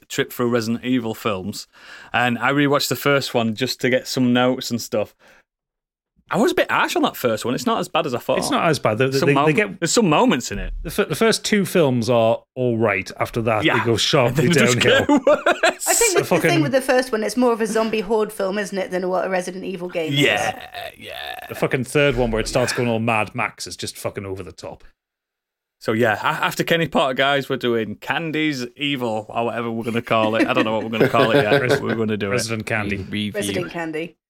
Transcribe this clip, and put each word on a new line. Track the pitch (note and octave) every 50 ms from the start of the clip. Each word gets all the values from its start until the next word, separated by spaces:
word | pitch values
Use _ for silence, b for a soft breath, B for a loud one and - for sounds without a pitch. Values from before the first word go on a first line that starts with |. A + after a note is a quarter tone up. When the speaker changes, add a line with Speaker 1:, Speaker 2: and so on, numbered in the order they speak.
| _ _
Speaker 1:
trip | - C#3+ C3 - -
through | - B2 A#2
Resident | A#2+ A#2+ G#2+ A2+ A#2 - -
Evil | B2+ C3 B2 A2+ A2 G#2+
films, | - - A2+ G2 F#2 F#2 G#2 - - - B B B B B B B B B
and | B A#2 B2 B2 A#2
I | A2 A#2+ C3+
rewatched | C#3+ C#3+ C#3+ C#3 C#3+ C3+ - -
the | C3
first | - - C#3+ C#3+ C3+ - - -
one | A#2+ A2+ A2+ G#2+
just | - B2+ - - -
to | C3+ B2
get | B2+ A#2+ -
some | - - C3+ B2+ B2 B2
notes | B2 B2 B2+ C3 C3 - -
and | A#2+ A2+
stuff. | - - A#2+ G#2+ G#2 - _ b b b b b b b _ _ _ _ _ _ _ _ _ _ _ _ _ _ _ -
I | C#3+
was | F#3 B3+ F4+ F4+
a |
bit | E4+ - -
harsh | A#2 D#3 A3+ D#4+ -
on | E4+ C#4
that | - -
first | - - A#2 A2 - -
one. | A3+ -
It's | - -
not | A3+ A3+ F#3
as | F3 -
bad | - D#3+ E3
as | C#3 A#2+
I |
thought. | - - - C3 F#3+
Speaker 2:
It's | - -
not | - - -
as | E3 C#3+ -
bad. | - A#2 G#2+
They, | A2 C3 C3+
Speaker 1:
Some | C3+ - -
Speaker 2:
they, | C#3 C#3+
they | C#3
Speaker 1:
mom-, | D3 D#3 D3
Speaker 2:
get | G#3 G#3 G3+ - -
Speaker 1:
there's | E3+ D#3+
some | - B3 G#3+ D#3+
moments | D3 F#3 B3 B3+ D#3+ B2 - -
in | G2+
it. | G2 - - - -
Speaker 2:
the, | - D#3+
fir-, | - G#3 -
the | - -
first | - A3+ A3 - - -
two | - G#3+ G3+ F3+
films | - - F#3 D3+ C3 B2+ A#2+ A2 A#2+
are | A#2+ A#2 A2+ A2+ A#2 - _ _ -
all | B2+ B2+ B2 A2+
right. | A2 A#2 G#2+ G2 F#2 F#2 - - -
After | A2+ - - B2
that, | A2 A#2+ G#2+ G#2 D#3
Speaker 1:
Yeah. | - -
Speaker 2:
they | A#2 G#2+
go | A#2+ A2+
sharply | G2 - - E3 C#3+ A#2+ A#2+ B2 D#3 F#3
Speaker 1:
And | F3 E3
then | C3+ A#2
just | B2 B2 A#2
Speaker 2:
downhill. | - - C4 - - - D4 -
Speaker 1:
go | -
<laughs> |
worse. | C#4 D4+ D4 - E4 F4 - E4 F4+ - - -
Speaker 3:
I | D#4+ F#4
think | - A#4 G#4 F4
Speaker 2:
The | G4+
Speaker 3:
the, |
the | -
thing | - - E3+
Speaker 2:
fucking | - E3 F4 D#4+
Speaker 3:
with | D4 A#3
the | C4 C4
first | C4 - B3+ B3+ B3+ B3+
one, | A3 G#3+ G#3+
it's | G#3 -
more | B3 B3+ A#3+
of | A3+ G#3
a | A3+
zombie | G3+ A3+ A3 A3 G#3+ A3 G#3+
horde | G3 G3+ A#3 A3 G#3+ - -
film, | - G3 F#3+ G3
isn't | G#3 G3 F#3 G3
it, | F#3 F#3+ -
than | F3+ F3+ F#3+ F3+
what | F#3 F#3 -
a | F#3+
Resident | F#3+ F3+ F3+ F#3 F3+ F#3+ -
Evil | F3+ F#3+ E3+ F3 F3
game | F3+ E3+ D#3+ D3+ C#3
is? | C#3+
Speaker 1:
Yeah, | C#3 A2 G#2 G2+ A2 A2+ - - - - - G#2 - - -
yeah. | - - G2+ - C2 D2 C#2 - - - -
Speaker 2:
The | -
fucking | - E3+ C#3 D#3 C3 A#2+
third | - - D3 C#3+ C#3+ A#2+
one | A#2+ B2 A2+
where | A2 A2
it | A2
starts | - - C3 A#2+ - -
going | C3 A#2+
all | A#2+ A2+ A2+
Mad | A2+ A#2 A2+ G#2+ G#2 F#2+ -
Max | A#2+ G#2 G2+ - - -
is | - -
just | - A2+ - -
fucking | - - A2 - A2 G2
over | F#2+ F#2+ G2
the | F2+ F#2 -
top. | - - D#2+ - - - - _ _ _ _ _ _ _ _ _ _ _ _ _ _ _ _ _ _
Speaker 1:
So | - A#2+
yeah, | A2 A2 A#2+ A2 G#2
a-, | - - D3 D#3+ D#3+ F3+
after | F3+ - - E3
Kenny | - F3 E3 D#3+
Potter, | C#3+ - E3+ D3+ C3+ B2+
guys, | C3+ C3+ C#3 C#3+ C#3 C3+ -
we're | C3+
doing | A#2+ - A#2+ A#2 A2+ A2 G#2 -
Candy's | - - - C#3 D#3+ E3 D#3+ D3 D#3 D#3 D3+ C#3+ B2 B2 A#2+ _
Evil | C3+ D3 C#3+ C#3+ B2 B2 A2+ G#2+ A2 G#2+ -
or | - A#2 A#2
whatever | A2+ G#2+ A#2+ A#2 A#2
we're | A2+ A2+ A#2
gonna | A#2 A2 A#2
call | - - A2+ A2 A2 A2 A2+
it. | A2+ -
I | A#2+ B2+
don't | B2+ A#2
know | A2 A2
what | G#2+ G#2
we're | A2+ A2+
gonna | A2 C#3 A#2+
call | - A#2 C3 A2+
it | A#2+ C#3+ C3+
yet, | A#2 C#3 C3+ B2+
but | B2 C#3+ -
we're | G#2+ A2 A2+
gonna | A2+ A2 G#2+ G#2+
do | G2+ G2+ G2
Speaker 2:
Resident | B2+ A#2+ A2+ - A2+ A2
Speaker 1:
it. | G2+
Speaker 2:
Candy. | - A2+ G#2+ G2+ G2+ G2
Speaker 4:
Review. | F#2+ F#2 - G2+ G#2 G#2 G#2 -
Speaker 3:
Resident | G#3 - - - F#3 F3 E3
Candy. | - E3+ E3 D#3+ D#3 D3+ E3+ E3 _ _ _